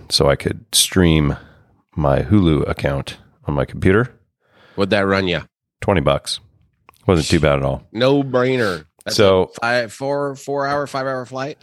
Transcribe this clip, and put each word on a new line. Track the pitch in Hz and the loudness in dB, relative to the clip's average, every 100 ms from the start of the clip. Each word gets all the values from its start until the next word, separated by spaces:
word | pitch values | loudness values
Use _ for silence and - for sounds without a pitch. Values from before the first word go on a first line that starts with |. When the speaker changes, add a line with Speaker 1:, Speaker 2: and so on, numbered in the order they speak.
| - | -6
Speaker 1:
so | - 71 | 0 0
I | 69 | 0
could | - - - - | -2 -8 -4 -2
stream | - 95 87 80 73 71 - - _ _ _ - | 0 4 4 4 2 -2 -10 -20 _ _ _ -2
my | 71 67 | 0 2
Hulu | 65 104 87 73 - | 2 2 4 2 -2
account | - 71 69 - - _ _ - | -4 -4 -4 -8 -14 _ _ -6
on | |
my | 71 | -4
computer. | 64 78 92 98 127 - _ _ _ _ _ - | -4 0 2 2 0 -8 _ _ _ _ _ -6
Speaker 2:
What'd | 98 | 0
that | 104 98 | 2 2
run | 98 95 | 0 0
ya? | 82 - _ _ _ | -2 -6 _ _ _
Speaker 1:
Twenty | - 92 | 0 2
bucks. | 71 71 - - - _ _ _ _ _ - | 2 0 -4 -12 -12 _ _ _ _ _ 0
Wasn't | 87 71 | 2 2
too | 85 | 2
bad | 73 69 | 2 0
at | |
all. | 67 69 - | -2 -4 -8
Speaker 2:
No | 107 131 143 | -2 2 2
brainer. | 135 127 127 131 107 85 76 _ - | 0 -2 0 0 -2 -4 -12 _ -6
That's | - | 2
Speaker 1:
So | 101 95 | 4 4
Speaker 2:
a | 87 - | 0 -4
five, | 117 123 113 | -2 -2 -4
four, | - 139 143 143 135 | -8 -6 -4 -6 -8
four | - 139 139 | -8 -6 -4
hour, | 143 139 | -4 -4
five | 139 135 | -6 -6
hour | 131 123 | -6 -8
flight? | 131 139 - | -8 -10 -10